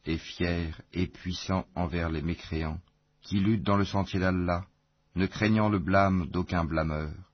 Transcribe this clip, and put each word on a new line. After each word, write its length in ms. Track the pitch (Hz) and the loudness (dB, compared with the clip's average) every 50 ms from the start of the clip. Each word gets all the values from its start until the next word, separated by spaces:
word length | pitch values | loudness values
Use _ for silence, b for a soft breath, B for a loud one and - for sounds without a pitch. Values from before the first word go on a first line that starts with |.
| - | -6
et 100 | 80 82 | -4 -4
fier 640 | 80 - - - - 87 87 87 85 85 80 80 - - _ - | -4 -4 -10 -4 -2 -2 0 0 -2 -2 -4 -6 -10 -16 _ -4
et 160 | 87 92 - | -4 -4 -4
puissant 580 | - - - 90 87 - - - 95 92 - - - | -4 -8 -8 -8 -6 -6 -4 -2 -2 -2 -2 -4 -6
envers 340 | 82 90 78 85 85 85 82 | -4 -4 -2 -2 -2 -2 -2
les 140 | 80 76 73 | -2 -2 -2
mécréants, 580 | 82 85 - - - 80 80 82 78 78 87 - _ _ _ _ _ _ _ | -2 -4 -4 -6 -6 -4 -4 -2 -4 -4 -6 -10 _ _ _ _ _ _ _
qui 200 | _ - 98 101 | _ -2 0 2
lutte 240 | 95 107 113 104 69 | 2 4 2 2 2
dans 120 | 104 101 | 2 2
le 80 | 101 98 | 2 2
sentier 360 | - - 101 92 - - 95 | 2 0 -2 -2 0 0 0
d'Allah, 440 | 92 92 92 90 90 87 87 87 95 - _ _ _ _ _ _ _ _ - | 2 2 2 2 2 0 0 -2 -2 -8 _ _ _ _ _ _ _ _ -2
ne 100 | 87 95 | -2 -2
craignant 420 | 92 - - 107 107 110 107 107 107 | -2 0 0 2 4 4 4 4 4
le 120 | 104 95 | 2 2
blâme 480 | 82 92 95 98 98 98 95 92 82 - | 2 4 4 4 6 6 4 2 0 0
d'aucun 360 | - 90 90 - 92 85 82 | -2 -2 -2 0 0 0 0
blâmeur. 480 | 73 80 80 80 78 78 76 78 76 76 - - _ | 0 0 0 0 0 -2 -2 -4 -6 -8 -12 -16 _